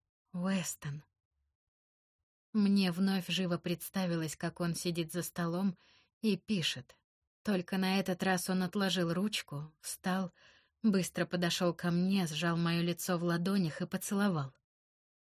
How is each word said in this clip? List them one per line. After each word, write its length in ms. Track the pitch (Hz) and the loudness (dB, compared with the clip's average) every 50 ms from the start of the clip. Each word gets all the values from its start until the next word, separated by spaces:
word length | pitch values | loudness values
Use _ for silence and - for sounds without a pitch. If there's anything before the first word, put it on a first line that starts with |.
| _ _ _ _ _ _ | _ _ _ _ _ _
Уэстон. 720 | - 180 175 190 196 190 165 - - - - 151 143 151 - _ _ _ _ _ _ _ _ _ _ _ _ _ _ _ _ _ _ _ _ _ _ _ _ _ _ _ _ _ | -6 -4 0 0 0 0 0 -2 -6 -8 -8 -10 -10 -10 -12 _ _ _ _ _ _ _ _ _ _ _ _ _ _ _ _ _ _ _ _ _ _ _ _ _ _ _ _ _
Мне 380 | - 220 202 196 202 202 190 180 | 0 2 4 4 4 4 4 2
вновь 380 | 170 180 196 196 190 190 175 - | 2 2 2 2 2 0 -2 -2
живо 300 | 175 170 185 175 175 165 | -2 -2 0 0 -2 -2
представилось, 760 | - 170 175 - - - - 196 185 175 170 165 160 156 - | -2 -4 -4 -4 -6 -6 -4 -2 -2 0 0 -2 -2 -4 -6
как 240 | - - 170 170 - | -6 -6 -6 -4 -2
он 140 | 180 170 165 | -2 -2 -2
сидит 380 | - - 180 170 170 165 160 | -2 -2 -4 -2 -2 -4 -4
за 100 | - 175 | -4 -6
столом 540 | 165 - - - 170 170 165 175 196 202 175 _ _ _ _ - _ _ _ _ | -6 -6 -4 -4 -2 -2 -2 0 0 0 -2 _ _ _ _ -20 _ _ _ _
и 160 | - 220 196 | 0 0 0
пишет. 600 | 202 _ - 220 185 147 - - 127 - _ - _ _ _ _ _ _ _ _ _ | 0 _ -4 -2 -2 -2 -2 -4 -6 -10 _ -20 _ _ _ _ _ _ _ _ _
Только 360 | - - 202 180 175 - 202 190 | -2 0 0 0 0 -2 -2 0
на 220 | 190 190 190 196 | 2 2 2 2
этот 220 | 185 - 180 - | 2 0 0 0
раз 280 | 208 196 185 180 - - | 2 2 2 2 0 0
он 140 | 185 185 185 | 0 0 0
отложил 500 | 175 - 208 196 190 180 190 175 170 170 | 0 0 0 0 2 2 2 2 2 2
ручку, 580 | 180 202 214 - - - - 147 143 151 156 - _ | 0 0 0 -2 -4 -6 -6 -8 -10 -10 -10 -14 _
встал, 520 | - - - - - 185 180 190 190 175 - _ - - - _ _ _ _ _ | -12 -12 -10 -6 -2 0 0 0 0 -4 -6 _ -20 -20 -20 _ _ _ _ _
быстро 440 | - 226 190 190 170 - - - 175 | 2 4 4 4 2 0 -2 -2 -2
подошел 460 | - - 180 175 170 170 - 185 175 | -2 0 0 0 0 0 2 2 0
ко 180 | 165 - - 175 | 0 0 0 0
мне, 340 | 170 175 180 190 196 196 180 | 2 2 2 2 2 2 0
сжал 300 | 156 151 151 175 170 170 | 0 -2 -2 0 0 2
мое 260 | 165 170 170 170 170 | 2 2 2 2 2
лицо 360 | 170 175 170 170 - - 180 170 | 2 0 -2 -2 -2 -2 -2 0
в 40 | |
ладонях 600 | 175 175 170 170 175 196 196 202 180 156 - - | 2 0 0 0 0 2 2 2 2 0 0 -4
и 40 | 180 | -6
поцеловал. 680 | - - 190 - - 208 196 202 208 180 156 139 135 - _ _ _ _ _ _ _ _ _ _ _ _ _ _ | -4 -4 -6 -4 -2 0 2 2 2 2 0 -2 -4 -8 _ _ _ _ _ _ _ _ _ _ _ _ _ _